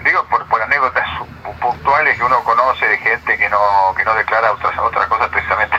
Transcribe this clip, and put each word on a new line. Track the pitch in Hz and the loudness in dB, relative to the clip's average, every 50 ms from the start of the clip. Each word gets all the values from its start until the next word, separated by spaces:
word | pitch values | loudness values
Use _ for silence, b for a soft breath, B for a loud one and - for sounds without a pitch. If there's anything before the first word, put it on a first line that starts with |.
| 123 | -2
Digo, | 143 170 180 - - | 0 0 0 0 0
por, | - 113 - - | -2 -2 -2 0
por | 110 113 | -2 -2
anécdotas | 110 - 139 143 131 123 - 120 - - - - - - - - - | 0 0 0 0 0 0 0 -2 -4 -4 -6 -8 -10 -12 -14 -16 -14
pu-, | 104 107 - | -12 -8 -4
puntuales | - 120 123 - - 139 139 151 156 143 123 117 | -4 -4 -4 -2 0 0 2 2 2 2 0 0
que | 120 | 2
uno | 123 131 120 - | 2 2 2 2
conoce | 123 113 117 127 131 123 - 127 | 2 2 2 4 2 2 0 0
de | 110 104 - | 0 0 0
gente | - 110 113 120 - 117 107 - | 0 -2 -2 -2 -2 -2 -2 0
que | 107 104 | 0 0
no, | 104 101 104 101 98 98 95 95 95 | 2 2 2 4 4 4 4 2 2
que | - 104 | 0 0
no | 110 110 | 0 0
declara | 110 107 - 110 110 113 110 | 0 0 0 0 2 2 2
otras, | 104 - - - - - | 0 0 -2 -4 -2 0
otra | 107 113 - 113 104 | -2 -2 0 -2 -2
cosa | - 110 113 123 - | 0 0 0 0 0
precisamente | - - - - - 110 107 98 - | -2 -2 -2 -2 0 0 0 -2 -2